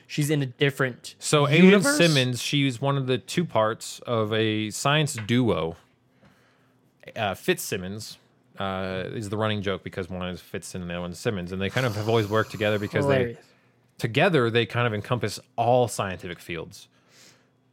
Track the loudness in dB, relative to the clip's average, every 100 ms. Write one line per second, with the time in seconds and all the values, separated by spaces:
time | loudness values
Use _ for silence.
0 | -8 -2 0 0 -2 0 0 2 -2 -4
1 | -16 -12 2 4 6 8 10 8 6 4
2 | 4 4 2 0 -2 2 2 0 -2 -2
3 | 0 -2 -2 -4 0 2 0 0 -10 -12
4 | -4 -2 0 0 0 0 -4 -2 0 2
5 | 0 -2 0 2 2 0 -2 -6 _ _
6 | _ _ -20 _ _ _ _ _ _ _
7 | -14 -6 -4 -2 -2 -2 -4 -6 -6 -10
8 | -14 -18 _ _ _ -8 -6 -4 -4 -6
9 | -6 -8 -6 -2 -2 -2 -2 -4 -6 -8
10 | -8 -6 -8 -8 -10 -12 -10 -10 -8 -8
11 | -8 -6 -4 -4 -6 -6 -4 -2 -2 -2
12 | 0 2 2 0 -2 -2 0 0 -2 0
13 | 2 2 0 -6 -20 _ _ _ _ -6
14 | -2 2 4 4 4 2 0 0 -2 -2
15 | -4 -2 -4 -6 -8 -2 2 4 2 0
16 | -4 -6 -10 -12 -10 -10 -10 -16 -20 _
17 | _ _ -20 _ _ _ _